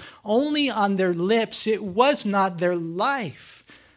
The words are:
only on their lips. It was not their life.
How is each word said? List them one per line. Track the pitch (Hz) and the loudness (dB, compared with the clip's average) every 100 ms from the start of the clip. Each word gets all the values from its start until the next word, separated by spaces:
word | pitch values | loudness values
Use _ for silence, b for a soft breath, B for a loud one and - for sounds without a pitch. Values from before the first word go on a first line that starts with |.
| B B | B B
only | 208 226 302 294 277 | -2 0 2 0 0
on | 214 202 196 | 0 0 2
their | 185 | 0
lips. | 170 185 226 214 - 214 | 0 0 0 0 -2 -2
It | 202 | -2
was | 202 185 269 294 | -2 2 4 4
not | 208 196 190 175 | 0 0 0 0
their | 175 175 | 0 0
life. | 165 170 247 277 175 - - - - B B | -4 -2 -2 -2 -6 -12 -20 -20 -20 B B